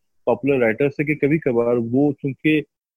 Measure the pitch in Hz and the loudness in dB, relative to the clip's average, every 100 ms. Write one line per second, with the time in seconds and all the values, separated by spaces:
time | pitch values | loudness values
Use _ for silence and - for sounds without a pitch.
0 | _ _ - 117 135 139 113 107 143 - | _ _ -2 -2 0 2 2 2 -2 -2
1 | 147 147 139 160 139 117 120 123 117 127 | -4 0 0 0 0 0 0 0 0 0
2 | 147 - 143 127 156 151 147 _ _ | 0 -2 -8 -4 -2 -2 -4 _ _